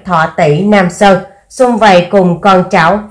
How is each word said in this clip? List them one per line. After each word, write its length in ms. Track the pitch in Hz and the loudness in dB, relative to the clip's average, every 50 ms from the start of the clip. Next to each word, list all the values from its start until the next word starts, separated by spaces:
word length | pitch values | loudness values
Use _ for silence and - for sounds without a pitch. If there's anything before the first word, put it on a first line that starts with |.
| - | -8
Thọ 200 | 185 175 160 160 165 - | -4 -2 -2 -2 -2 -2
Tỷ, 240 | - 165 147 147 165 | -2 -2 0 0 -2
Nam 280 | 196 208 208 196 180 175 | 0 0 0 0 0 -2
Sơn, 300 | 175 - 208 196 185 175 - - - _ _ _ | -2 0 2 2 2 0 -2 -10 -20 _ _ _
sum 280 | - - 254 247 240 | -4 -2 0 0 0
vầy 300 | 208 220 208 185 175 175 - | 0 2 2 2 2 0 0
cùng 300 | 208 196 180 175 170 156 | 0 0 0 0 -2 0
con 220 | - 202 190 180 175 180 | 0 0 2 2 0 -2
cháu, 280 | 202 175 160 170 196 214 208 - | -2 0 0 0 -2 -4 -6 -6